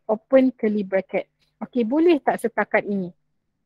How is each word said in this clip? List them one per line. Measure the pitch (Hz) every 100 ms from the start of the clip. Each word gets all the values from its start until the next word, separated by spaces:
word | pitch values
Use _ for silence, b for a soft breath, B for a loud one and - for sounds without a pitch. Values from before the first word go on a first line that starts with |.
| -
open | 214 - 269 262 -
curly | 220 208 190
bracket. | 190 - 196 - _ _ -
Okey, | 214 254
boleh | 220 294 339 302
tak | - 185
setakat | 226 - 202 214 180
ini? | 202 180 - _ _ _ _